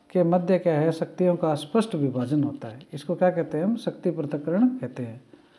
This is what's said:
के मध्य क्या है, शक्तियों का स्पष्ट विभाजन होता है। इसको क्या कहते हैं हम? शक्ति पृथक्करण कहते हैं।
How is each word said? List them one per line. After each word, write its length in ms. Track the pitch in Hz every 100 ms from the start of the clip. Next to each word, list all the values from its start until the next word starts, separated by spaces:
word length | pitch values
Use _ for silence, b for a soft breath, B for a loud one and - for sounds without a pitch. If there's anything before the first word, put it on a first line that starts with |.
| _
के 120 | 185
मध्य 360 | 170 180 175 180
क्या 200 | 175 151
है, 120 | 160
शक्तियों 440 | 160 - - 180 175
का 200 | 165 147
स्पष्ट 400 | - 226 214 165
विभाजन 480 | 139 123 123 151
होता 240 | 147 147 117
है। 120 | 117 -
इसको 220 | 151 - 170
क्या 140 | 180
कहते 280 | 170 151 151
हैं 80 | 185
हम? 100 | 233
शक्ति 360 | - - 190
पृथक्करण 560 | 160 147 151 151 180 247
कहते 360 | 247 123 127
हैं। 180 | 120 113 - b b